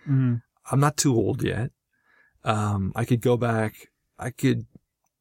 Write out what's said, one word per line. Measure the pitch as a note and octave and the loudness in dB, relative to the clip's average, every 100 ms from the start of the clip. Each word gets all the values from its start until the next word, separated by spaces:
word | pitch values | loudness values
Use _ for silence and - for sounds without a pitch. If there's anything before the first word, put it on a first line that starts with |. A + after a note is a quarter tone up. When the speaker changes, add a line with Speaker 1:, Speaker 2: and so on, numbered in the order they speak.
| - | -2
Speaker 1:
Mm-hmm. | C3+ C3 A#2+ - _ - | 0 2 0 -6 _ -4
Speaker 2:
I'm | C3+ | 2
not | C#3+ - | 2 2
too | D3 | 2
old | A2+ G2+ G#2 | 2 2 -2
yet. | - F2+ B2 - _ _ _ _ _ _ - | -2 -4 -6 -10 _ _ _ _ _ _ -4
Um, | G#2+ G#2 G#2 F#2+ - | -2 0 0 -2 -2
I | A#2 | 0
could | A#2+ | 0
go | B2 A#2+ | 2 2
back. | A#2 A2+ G#2+ - - _ _ _ | 0 0 -2 -6 -20 _ _ _
I | B2+ | -12
could | - C#3 A#2+ A2+ - _ _ _ _ | -2 0 0 -4 -18 _ _ _ _